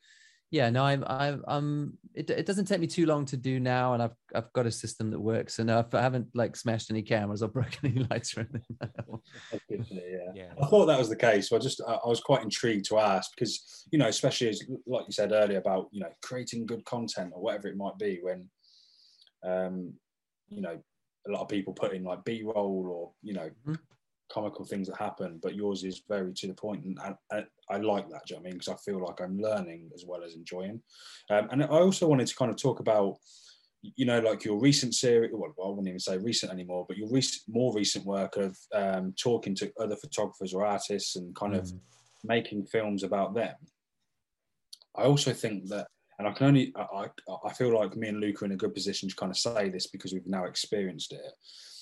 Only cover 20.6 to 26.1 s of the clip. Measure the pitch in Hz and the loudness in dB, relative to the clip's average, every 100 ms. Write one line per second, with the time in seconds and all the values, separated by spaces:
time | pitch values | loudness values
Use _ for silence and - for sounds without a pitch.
20.6 | - 165 - _ _ _ - 95 95 104 | -8 -8 -14 _ _ _ -6 -6 -2 -4
21.6 | 95 92 90 92 92 90 104 113 107 107 | -4 -4 -4 -4 -6 -6 -6 -6 -2 -2
22.6 | 101 95 90 87 85 _ 107 98 80 - | 0 -2 -4 -6 -10 _ -8 -6 -8 -10
23.6 | 143 160 - _ _ _ _ - 104 - | -8 -8 -8 _ _ _ _ -6 -6 -6
24.6 | - 104 95 - 104 - 92 82 92 98 | -8 -6 -6 -4 -6 -6 -8 -6 -6 -2
25.6 | 104 95 95 90 - | -2 -2 -4 -8 -4